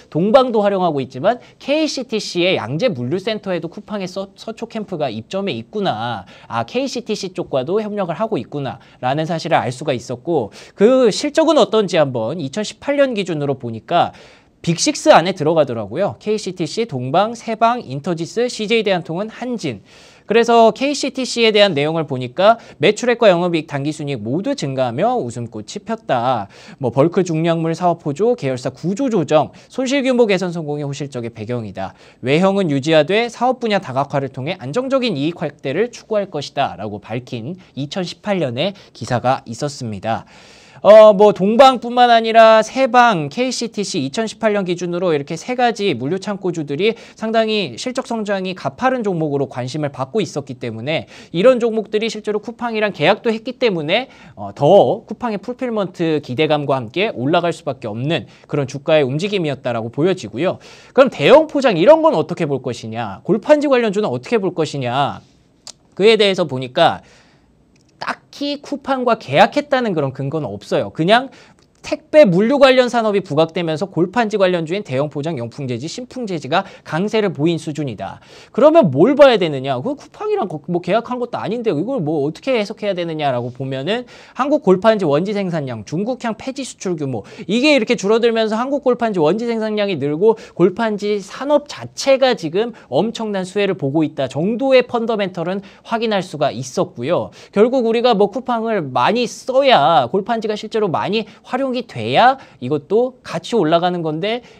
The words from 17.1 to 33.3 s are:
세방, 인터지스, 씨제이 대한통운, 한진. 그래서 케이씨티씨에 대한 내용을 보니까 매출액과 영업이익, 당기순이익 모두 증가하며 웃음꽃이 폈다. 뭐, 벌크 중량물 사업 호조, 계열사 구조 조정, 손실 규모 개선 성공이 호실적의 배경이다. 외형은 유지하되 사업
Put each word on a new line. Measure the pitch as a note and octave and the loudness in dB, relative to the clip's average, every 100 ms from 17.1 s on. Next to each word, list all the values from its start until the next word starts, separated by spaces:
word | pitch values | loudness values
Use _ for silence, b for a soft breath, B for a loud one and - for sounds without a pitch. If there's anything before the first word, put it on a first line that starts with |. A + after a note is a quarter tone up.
| E3 G#3+ A#3 | 0 0 -2
세방, | - A3 A3+ A#3+ - | -8 0 0 0 -6
인터지스, | C#3 E3 D#3+ E3 - B3 | -8 -6 -6 -6 -4 -4
씨제이 | - G#3 A3+ | -4 -2 0
대한통운, | G#3 F3+ E3 E3+ A3 | 2 -2 -2 -8 -8
한진. | - B3 A#3 D3+ G2+ B B B B B | -8 -8 -6 -6 -8 B B B B B
그래서 | A3 A#3 A#3 A3+ | 2 4 6 6
케이씨티씨에 | - C4+ C#4+ C#4+ C4 B3 A#3+ A3+ | 4 -2 -2 -4 -4 -6 0 2
대한 | G#3 G3+ | 4 4
내용을 | D3 D3 E3 D3 | 4 0 -2 -4
보니까 | C3 B2+ B2+ G3 A3+ B B | -4 -6 2 4 4 B B
매출액과 | F#3+ G#3 A#3+ A#3 A3 | 0 2 0 4 6
영업이익, | E3+ F3+ E3 D3+ | 4 2 -2 -4
당기순이익 | C#3+ C#3 D3+ C#3+ C3 | -6 -6 -6 -6 -6
모두 | G#2+ D3 A#3+ C#4+ | -4 -4 -4 -4
증가하며 | C#3+ C3 B2 A#2 G#3+ B3+ | -4 -2 -2 0 0 0
웃음꽃이 | B2 A#2+ A#2 G#2+ G#2+ G#3 - | -4 -8 -10 -10 -12 -14 -8
폈다. | A3+ - C3 A#2+ A#2+ G2 B B B | -8 -2 0 0 -2 -4 B B B
뭐, | B2+ | -4
벌크 | C3+ D#3+ F3+ | 2 2 2
중량물 | F3 D#3+ E3+ E3 E3 D#3+ | 0 0 0 0 -2 -2
사업 | F3+ E3 D#3 | -2 -2 -4
호조, | C#3+ A3 A#3+ | -2 0 0
계열사 | C3+ B2+ C3 | -2 -4 -6
구조 | B2+ E3 G3 C#4 | -6 -6 -2 0
조정, | G#3+ D3 D#3 G2+ B B | 0 2 2 0 B B
손실 | - C4 C#4 | -6 -2 0
규모 | B3+ B3 A3+ | 0 2 4
개선 | F#3 F#3 | 2 -2
성공이 | E3+ D3 D3 | -6 -6 -6
호실적의 | C#3+ C#3 C#3+ B2+ A#2 | -6 -8 -8 -8 -10
배경이다. | A#2 G#2+ B2 G#2+ F#2 F#2+ - b b | -10 -6 -6 -6 -8 -10 -10 b b
외형은 | A#2+ D3+ F#3+ G3 F3+ | 0 2 2 2 0
유지하되 | C#3 C#3 D#3 D3+ G#3 | 0 2 2 4 2
사업 | A#3 | -2